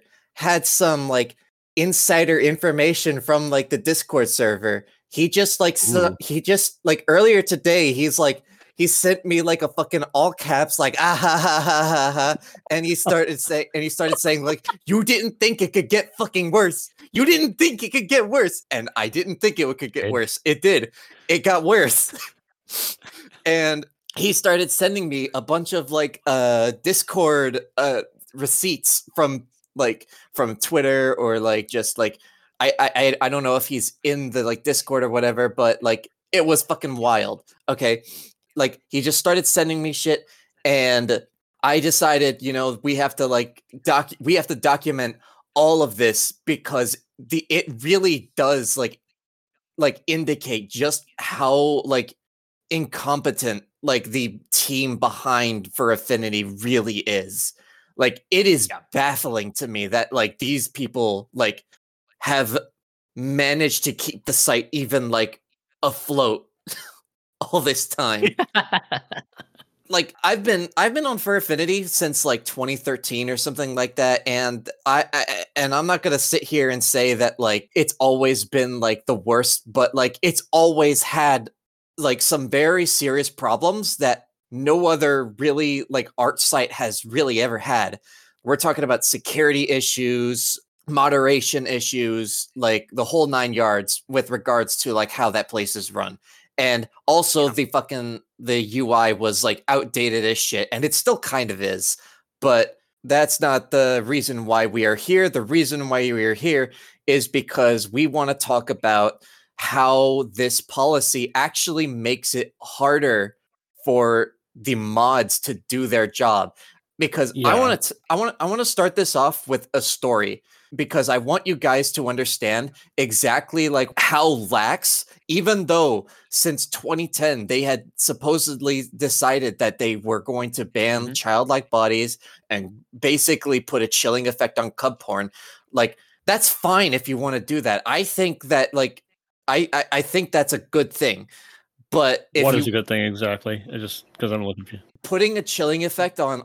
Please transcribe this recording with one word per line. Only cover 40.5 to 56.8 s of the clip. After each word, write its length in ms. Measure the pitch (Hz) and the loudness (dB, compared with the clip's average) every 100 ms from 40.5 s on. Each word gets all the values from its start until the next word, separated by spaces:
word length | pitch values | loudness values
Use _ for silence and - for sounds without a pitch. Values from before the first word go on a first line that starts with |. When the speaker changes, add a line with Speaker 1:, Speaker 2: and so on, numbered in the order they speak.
| _ | _
Speaker 1:
and 600 | 143 139 127 123 117 110 - _ _ _ | 0 2 4 2 2 -2 -2 _ _ _
I 160 | 135 151 | 2 2
decided, 600 | 151 151 160 147 139 131 | 2 2 4 4 2 0
you 120 | 131 | -4
know, 260 | 131 131 117 | -2 -2 -2
we 100 | 143 | -2
have 220 | 139 139 - | 0 -2 0
to, 100 | 131 | 0
like, 380 | 123 120 - _ - | 0 -2 -8 _ -8
doc-, 300 | - 139 143 - | 0 0 0 -6
we 140 | 143 | 0
have 120 | 175 151 | 0 0
to 80 | |
document 640 | 131 147 143 156 135 120 117 _ _ _ | -2 2 2 0 -4 -4 -6 _ _ _
all 280 | - 156 165 | 4 4 6
of 140 | 143 101 | 2 2
this 360 | 117 107 - - - | 2 2 -2 -4 -4
because 500 | 156 - 151 120 - _ _ | -4 -2 -2 -2 -4 _ _
the, 260 | 123 160 - | -6 -6 0
it 160 | 160 170 117 | -2 -2 -8
really 480 | 139 190 185 147 - - | 0 2 4 0 -4 0
does, 400 | 135 143 113 - | 2 2 0 -2
like, 240 | 120 - _ _ _ _ _ _ _ - | -4 -6 _ _ _ _ _ _ _ 0
like, 260 | 147 - - | 0 0 -4
indicate 640 | 160 156 147 135 113 101 | -4 -2 -4 -4 -6 -6
just 340 | 120 143 151 - - | -4 -2 -2 -8 -12
how, 640 | - - 131 139 147 143 | -10 -2 2 2 2 0
like, 300 | - 131 120 - _ _ _ _ _ | 0 -2 -2 -12 _ _ _ _ _
incompetent, 920 | 165 156 - 135 143 143 - 123 101 - _ | -6 -4 -6 -4 -2 -2 -2 -4 -6 -10 _
like, 220 | 143 127 | -2 -2
the 360 | 113 127 120 104 _ | -2 -4 -4 -8 _
team 440 | - - 135 135 120 | -2 -2 -2 -2 0
behind 760 | 120 - 135 123 120 110 92 | -2 -2 -2 0 0 -2 -8
Fur 180 | - 120 | -2 0
Affinity 520 | 110 - 120 110 104 | 0 0 -2 0 -4
really 540 | 101 101 117 123 | -4 -6 0 0